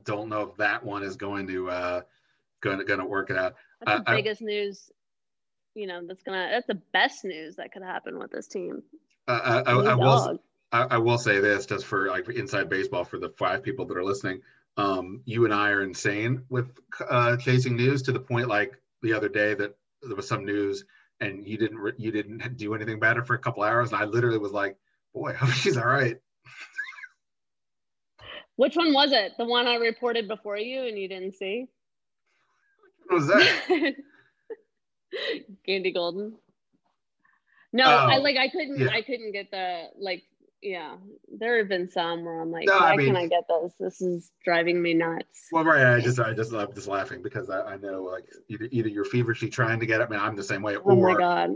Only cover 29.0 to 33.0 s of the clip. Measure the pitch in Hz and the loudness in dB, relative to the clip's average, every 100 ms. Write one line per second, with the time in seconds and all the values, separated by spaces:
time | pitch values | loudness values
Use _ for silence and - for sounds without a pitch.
29 | 285 262 190 - 233 240 247 240 233 226 | 4 4 0 -4 0 2 2 2 0 0
30 | 240 233 202 214 208 202 233 262 254 208 | -2 -2 -4 -8 -6 -6 -6 -6 -6 -6
31 | 190 190 185 190 190 220 254 _ _ _ | -8 -8 -10 -6 -6 -6 -8 _ _ _
32 | _ _ _ _ _ _ _ _ _ _ | _ _ _ _ _ _ _ _ _ _